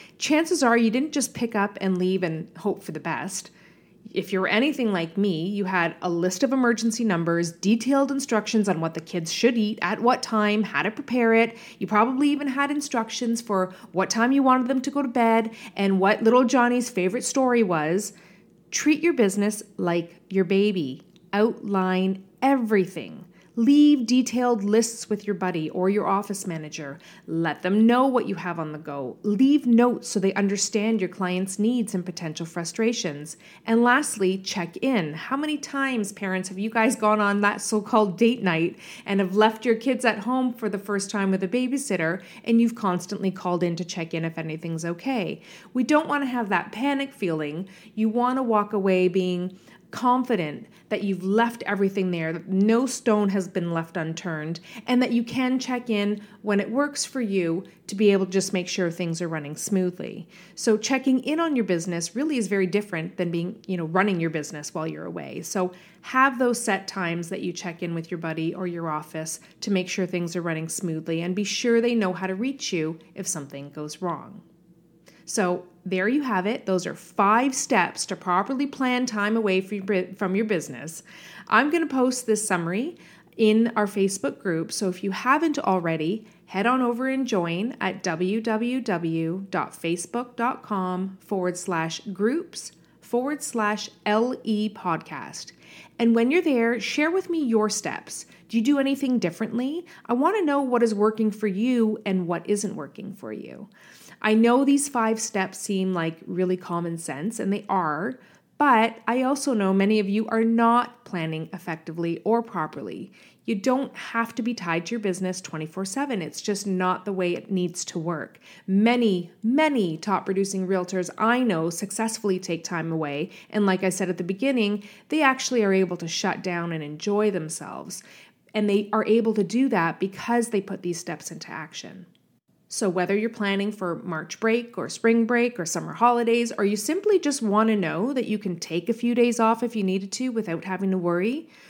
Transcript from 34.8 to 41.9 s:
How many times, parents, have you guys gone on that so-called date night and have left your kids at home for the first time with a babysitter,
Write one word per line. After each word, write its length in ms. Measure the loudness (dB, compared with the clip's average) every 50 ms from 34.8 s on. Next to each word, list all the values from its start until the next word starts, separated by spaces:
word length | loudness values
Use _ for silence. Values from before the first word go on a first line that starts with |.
| -2 0 2 2 0 -2 -4
How 220 | -8 -8 -6 -4
many 200 | -4 -2 -2 -4
times, 540 | -4 -6 -6 -4 -2 -2 -2 -2 -2 -4 -4
parents, 380 | -6 -6 -4 -4 -2 -2 -4 -6
have 100 | -6 -6
you 100 | -6 -2
guys 280 | 0 2 2 2 2
gone 240 | 2 2 4 4 4
on 220 | 4 2 2 4 2
that 180 | 2 0 0
so-called 580 | -4 -2 -2 -2 0 2 4 4 4 4 4 4
date 240 | 4 4 4 2 0
night 340 | 0 2 2 0 -2 -4 -6 -16 -18 -18 -12 -6
and 140 | -2 0 0
have 160 | 0 2 4
left 280 | 4 4 4 4 2 0
your 120 | 0 0
kids 280 | 2 2 0 0 2 2
at 140 | 0 0 0
home 340 | -2 -2 -2 0 0 -2 -2
for 160 | -4 -6 -4
the 80 | -4
first 320 | -6 -6 -4 -4 -4 -4 -4
time 220 | -4 -2 0 0
with 140 | 0 0 0
a 20 |
babysitter, 760 | -2 -2 -2 -2 -2 -4 -4 -4 -2